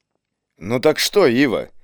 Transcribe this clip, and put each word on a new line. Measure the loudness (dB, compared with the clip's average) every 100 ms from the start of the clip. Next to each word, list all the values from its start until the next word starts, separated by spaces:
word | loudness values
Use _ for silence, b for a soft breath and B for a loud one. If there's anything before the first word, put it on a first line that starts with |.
| _ _ _ _ _ -16
«Ну | -8 -2
так | 0 0
что, | 0 2 2
Ива, | 2 0 -2 -6 -16